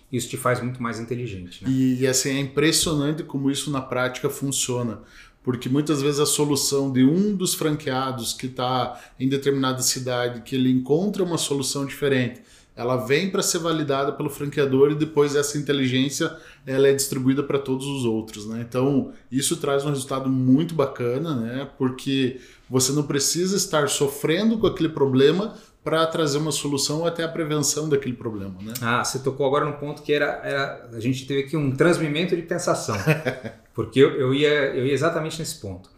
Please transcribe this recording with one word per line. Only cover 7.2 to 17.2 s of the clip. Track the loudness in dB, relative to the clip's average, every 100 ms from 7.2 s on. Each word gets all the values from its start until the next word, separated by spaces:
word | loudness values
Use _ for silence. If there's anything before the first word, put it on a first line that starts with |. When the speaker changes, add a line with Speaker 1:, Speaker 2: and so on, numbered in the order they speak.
| 2
Speaker 2:
dos | 0 -2
franqueados | -2 -2 -2 -2 -4 -4 -4 -6
que | -6 -8
tá | -4 -2 0 -2 -6 -16 -4
em | -2
determinada | 0 0 0 0 0
cidade, | -2 -2 -2 -2 -2 -4
que | -6
ele | 0 2
encontra | 2 2 2 2 0
uma | -2 -2
solução | -2 -2 -2 -4
diferente, | -6 -4 0 2 0 -4 -16 -20 _ -8
ela | -2 -2
vem | 2 0 2
pra | 0
ser | 0 0
validada | 0 -2 0 0 0
pelo | -2 -6
franqueador | -6 -4 0 2 6 6
e | 4
depois | 0 2 2 2
essa | 0 -2
inteligência, | -2 0 2 2 0 0 -4 -4 -16 -16 -4
ela | 4 4
é |
distribuída | 4 0 0